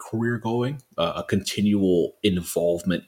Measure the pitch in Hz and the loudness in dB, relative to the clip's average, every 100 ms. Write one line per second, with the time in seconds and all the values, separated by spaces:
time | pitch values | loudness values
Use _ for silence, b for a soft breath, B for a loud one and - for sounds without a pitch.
0 | - 113 117 120 113 120 123 147 - - | -8 -2 -2 -2 -2 0 -2 -4 -8 -4
1 | 85 85 - 101 - - 104 104 95 87 | -2 -2 -2 -2 -2 0 2 4 4 4
2 | 73 - 104 90 85 - 87 87 92 85 | 2 0 0 0 -2 0 0 0 0 -2